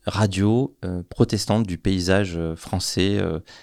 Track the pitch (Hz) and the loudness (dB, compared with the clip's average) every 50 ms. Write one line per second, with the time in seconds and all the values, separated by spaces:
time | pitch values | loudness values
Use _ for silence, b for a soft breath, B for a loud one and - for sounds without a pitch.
0 | - - 92 95 107 104 92 95 101 104 113 120 135 139 - _ - 92 90 90 | -8 -4 0 0 0 2 2 2 2 4 4 2 0 -2 -6 _ -8 -8 -6 -6
1 | 87 - - - 127 - - 104 - - 104 110 117 95 87 82 - 95 98 92 | -8 -4 0 0 0 2 0 -2 0 0 0 0 0 -2 -4 -4 -2 0 0 0
2 | 87 92 95 101 104 92 85 82 82 82 82 82 - - - 92 - - - 95 | 2 2 2 2 2 0 -2 -4 -4 -4 -6 -8 -8 -6 -4 -4 -4 -2 0 0
3 | 90 98 101 101 95 87 80 80 - b b b | 2 2 2 0 0 -2 -4 -6 -8 b b b